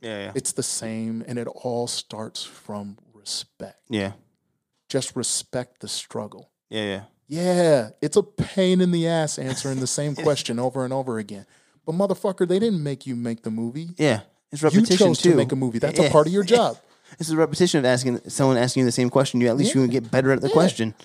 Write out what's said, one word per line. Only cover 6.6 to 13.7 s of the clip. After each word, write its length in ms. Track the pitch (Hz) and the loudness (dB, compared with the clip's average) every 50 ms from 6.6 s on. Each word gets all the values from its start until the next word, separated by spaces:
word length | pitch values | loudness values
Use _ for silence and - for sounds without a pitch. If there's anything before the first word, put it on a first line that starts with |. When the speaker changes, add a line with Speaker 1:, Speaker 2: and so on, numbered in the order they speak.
| _ - | _ -10
Speaker 1:
Yeah, 140 | - 110 107 | -6 -6 -4
yeah. 180 | 101 98 98 104 _ _ _ _ - | -4 -4 -6 -8 _ _ _ _ -10
Speaker 2:
Yeah, 600 | 143 165 180 180 180 175 175 165 151 131 110 110 - - - | -6 -2 0 0 2 4 4 4 4 4 2 -2 -8 -6 -4
it's 140 | 151 - | 0 2
a 60 | 208 196 | 2 0
pain 580 | - _ - 156 - - 196 185 180 185 185 | 0 _ -6 -6 -4 0 0 2 4 4 4
in 100 | 185 180 | 2 2
the 160 | 175 170 165 | 2 0 0
ass 320 | 165 170 165 156 151 - - | 0 0 0 -2 -2 -4 -6
answering 420 | 135 131 131 - - 139 135 131 | -6 -6 -6 -6 -4 -4 -4 -4
the 60 | 131 | -4
same 280 | 127 - - 147 147 143 | -4 -4 -4 -4 -4 -4
Speaker 1:
<laughs> 80 | 165 160 | -2 0
Speaker 2:
question 320 | 151 143 - - - 117 117 | 0 0 0 -2 -6 -4 -2
over 260 | 123 127 123 135 127 | -4 -4 -4 -4 -6
and 80 | 123 131 | -4 -4
over 260 | 135 131 127 113 110 | -6 -4 -4 -6 -6
again. 280 | 107 101 107 98 98 _ _ _ _ _ _ _ - | -8 -10 -12 -16 -16 _ _ _ _ _ _ _ -10
But 100 | - 160 | -6 -2
motherfucker, 520 | 180 202 190 185 - - 208 185 - 185 170 | -2 0 0 -2 -2 -4 -4 -2 -2 -2 0
they 100 | 180 196 | 0 0
didn't 240 | 220 233 202 165 147 | 0 0 -2 -2 -2
make 240 | 143 139 131 - | -4 -6 -8 -8
you 100 | 135 123 | -8 -6
make 260 | 120 120 117 117 113 - | -6 -4 -6 -6 -6 -6
the 80 | 113 | -8
movie. 400 | 110 113 117 117 | -6 -4 -6 -6